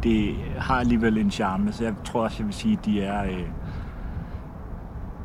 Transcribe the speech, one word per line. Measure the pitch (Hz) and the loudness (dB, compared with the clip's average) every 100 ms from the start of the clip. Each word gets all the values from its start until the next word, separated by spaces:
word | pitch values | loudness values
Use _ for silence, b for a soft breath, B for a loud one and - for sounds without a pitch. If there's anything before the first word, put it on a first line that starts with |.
det | 117 110 101 - - - | 2 4 2 0 -4 -2
har | - 131 | 2 2
alligevel | 123 117 113 110 | 4 6 6 4
en | 101 | 4
charme, | - 104 95 104 | 2 0 2 0
så | 104 | 0
jeg | 117 104 | -2 -2
tror | - 123 | -2 0
også, | 110 - | 0 0
jeg | 107 | -4
vil | |
sige, | 98 113 107 | 0 2 2
at | |
de | - 104 | 2 2
er... | 98 101 | 2 0
Øh, | 98 92 85 - B B B B B B B B B - - - - - - - | 0 -2 -4 -6 B B B B B B B B B -12 -10 -10 -10 -10 -10 -8